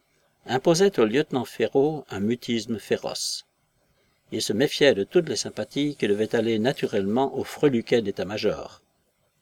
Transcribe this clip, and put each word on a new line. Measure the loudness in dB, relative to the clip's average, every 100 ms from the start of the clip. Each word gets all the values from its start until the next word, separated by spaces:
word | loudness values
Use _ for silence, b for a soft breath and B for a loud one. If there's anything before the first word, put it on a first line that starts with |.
| _ _ _ _ -6
imposaient | 0 2 4 4 4
au |
lieutenant | 2 2 0 -4
Ferraud | -4 -2 0 2 2 -2 -8
un | -4
mutisme | -2 -2 -2 -4 -4 -8
féroce. | -2 -4 -2 -6 -6 -8 -12 _ _ _ _ _ _ _ _
Il | -6
se | -2
méfiait | 0 0 4 4
de | 4
toutes | 2 2 0
les | -4
sympathies | -6 -8 -6 -2 -4 -2
qui | 0
devaient | 0 2
aller | 0 0 0
naturellement | 0 -2 -2 -2 0 0 0 -4
au |
freluquet | -8 0 2 2 2 0
d'état-major. | 0 -6 -6 -2 -2 -2 -8 -18 _ _ _ _ _ _